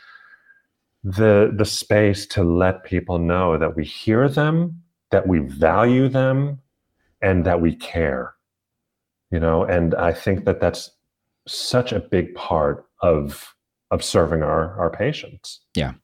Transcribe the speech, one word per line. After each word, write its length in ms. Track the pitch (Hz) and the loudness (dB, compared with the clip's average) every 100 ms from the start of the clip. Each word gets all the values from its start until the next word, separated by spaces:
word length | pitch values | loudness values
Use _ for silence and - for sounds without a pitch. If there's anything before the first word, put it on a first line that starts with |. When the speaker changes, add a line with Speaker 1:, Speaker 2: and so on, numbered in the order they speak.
| - - - - _ _ _ _ _ _ | -20 -20 -20 -20 _ _ _ _ _ _
Speaker 1:
the, 500 | 101 95 110 101 110 107 | -6 2 6 6 4 2
the 80 | |
space 600 | 104 - - 104 104 98 - | -2 -4 0 2 2 0 -4
to 160 | - | 0
let 400 | 85 85 92 95 | 2 2 2 0
people 340 | - 87 78 87 | -4 -4 -2 -2
know 380 | 85 90 90 80 | 0 2 2 2
that 180 | 80 78 | 0 -4
we 80 | |
hear 440 | 76 - - 110 139 | -8 -6 0 2 2
them, 540 | 143 151 160 170 165 - _ _ | 2 0 0 -2 -6 -18 _ _
that 160 | 98 92 | 0 2
we 120 | 87 | 0
value 720 | 67 69 80 92 120 127 131 | -2 0 2 4 4 4 2
them, 520 | 131 131 135 143 139 _ _ _ _ _ _ | 2 0 0 -2 -6 _ _ _ _ _ _
and 220 | 101 90 87 | 0 2 2
that 140 | 87 | 2
we 140 | 82 80 | 0 -2
care, 580 | - 85 78 65 60 - _ _ _ _ _ _ _ _ _ | -6 -4 -2 -4 -8 -16 _ _ _ _ _ _ _ _ _
you 80 | 87 | -2
know? 220 | 82 82 | 2 2
And 300 | 82 90 82 | 2 0 0
I 180 | 82 85 | 0 0
think 320 | 82 - 98 | -2 -2 -2
that 160 | - - | -2 0
that's 300 | 90 - - _ _ _ _ _ - | -2 -2 -10 _ _ _ _ _ -14
such 460 | - - 123 123 | -10 -2 -2 0
a 80 | 107 | -4
big 340 | - 92 82 | -2 -2 -2
part 520 | - - 82 73 73 - _ | -6 -4 0 0 -2 -10 _
of, 540 | 92 78 71 71 - _ _ _ _ | 0 2 -2 -10 -18 _ _ _ _
of 140 | - | -4
serving 380 | - - 80 80 | 0 2 2 0
our, 360 | 76 78 80 98 | 0 -2 -2 -4
our 120 | 85 | -4
patients. 720 | - 123 151 - - - - _ | -2 -4 -4 -12 -20 -20 -20 _
Speaker 2:
Yeah. 180 | - 67 60 | -6 -6 -8